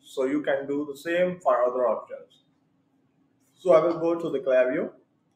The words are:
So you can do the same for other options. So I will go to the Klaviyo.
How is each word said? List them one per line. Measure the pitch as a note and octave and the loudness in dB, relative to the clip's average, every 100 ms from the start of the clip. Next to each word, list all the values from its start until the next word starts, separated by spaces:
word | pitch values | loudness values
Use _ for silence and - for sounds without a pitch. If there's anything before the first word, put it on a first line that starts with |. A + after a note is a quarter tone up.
So | - - | -12 -4
you | C3 D3 | -2 -2
can | D3 C#3 C#3 | -2 -4 -2
do | C#3+ D3 | -6 -6
the | C3+ | -10
same | E3+ E3+ F3+ F3+ | -4 -2 -2 -2
for | D3 A#2+ B2 | 0 2 0
other | B2+ A#2+ | 0 -2
options. | G#2 - - - - _ _ _ _ _ _ _ _ _ _ _ | -2 -8 -16 -18 -20 _ _ _ _ _ _ _ _ _ _ _
So | _ F3+ | _ 4
I | D#3+ | 6
will | E3+ E3 | 6 0
go | E3 | -2
to | E3+ D#3+ | -2 -4
the | C3+ | -4
Klaviyo. | C3+ B2+ B2+ D3+ G#3 - _ _ _ | 2 2 2 0 -6 -10 _ _ _